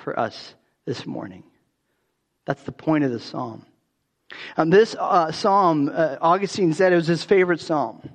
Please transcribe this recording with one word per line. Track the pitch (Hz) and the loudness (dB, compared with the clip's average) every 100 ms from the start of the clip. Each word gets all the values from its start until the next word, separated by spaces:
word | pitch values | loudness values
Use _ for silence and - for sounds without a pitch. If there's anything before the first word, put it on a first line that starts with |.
for | - - | -8 -4
us | 113 - - - _ _ - | -6 -6 -20 -20 _ _ -10
this | 123 - | -10 -10
morning. | 110 107 92 - _ _ _ _ _ _ _ _ _ - | -12 -12 -16 -20 _ _ _ _ _ _ _ _ _ -8
That's | 147 | -8
the | - | -8
point | - - 156 | -10 -2 0
of | 139 | 0
the | 117 | -4
psalm. | - 143 120 110 - _ _ _ _ _ - - - - | -10 -12 -12 -12 -20 _ _ _ _ _ -20 -20 -10 -2
Um, | 165 | 4
this, | 190 220 - | 6 4 0
uh, | 180 185 160 | 0 0 0
psalm, | 156 214 196 180 156 143 | 0 2 4 4 2 0
uh, | - 160 135 | 0 -2 0
Augustine | 165 190 196 - 175 | 2 2 0 0 0
said | 151 185 | 2 4
it | 175 | 4
was | 160 | 2
his | 165 | -2
favorite | - 196 180 165 | 2 2 4 0
psalm. | - 156 117 - - | -2 -2 -2 -6 -18